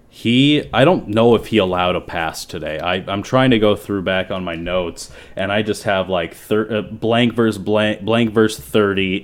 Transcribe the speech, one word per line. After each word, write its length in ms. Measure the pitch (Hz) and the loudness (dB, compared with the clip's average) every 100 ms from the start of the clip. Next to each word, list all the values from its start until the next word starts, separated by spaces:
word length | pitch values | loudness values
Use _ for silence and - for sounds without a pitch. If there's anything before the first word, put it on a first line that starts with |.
| _ | _
He, 580 | - 113 123 139 147 - | -6 0 4 4 2 0
I 100 | 107 143 | 2 4
don't 240 | 170 98 | 2 0
know 260 | 107 117 110 | 2 4 4
if 120 | - | 2
he 100 | 107 | 2
allowed 380 | 92 90 90 87 | 2 2 0 -2
a 60 | |
pass 420 | - 87 80 - - | -4 -6 -6 -6 -10
today. 340 | 90 76 78 | -10 -8 -6
I, 240 | 85 92 90 | -4 -4 -4
I'm 140 | 98 | -6
trying 300 | 95 131 131 | -2 2 4
to 80 | 117 | 4
go 160 | 107 98 | 4 2
through 260 | - 101 | -2 -4
back 300 | 90 95 92 | -2 -2 -2
on 120 | 95 | -6
my 120 | 90 82 | -6 -8
notes, 560 | 85 92 85 82 - - - - | -4 -2 -4 -8 -14 -18 -14 -8
and 160 | 98 | -2
I 100 | 104 | -2
just 220 | 107 104 | -2 -4
have, 260 | 113 95 90 | -2 -2 0
like, 240 | 90 85 | -2 -4
thir-, 380 | - - 107 110 | -8 -2 -2 0
uh, 100 | 107 | -4
blank 520 | 95 110 113 117 120 | -6 -6 0 2 2
verse 240 | 107 113 101 | 2 0 0
blank, 420 | 95 107 107 107 | 0 0 0 -2
blank 300 | 98 113 117 | 0 0 2
verse 260 | 104 110 - | 4 2 2
thirty 600 | - 113 101 98 95 95 | -2 2 2 2 0 -2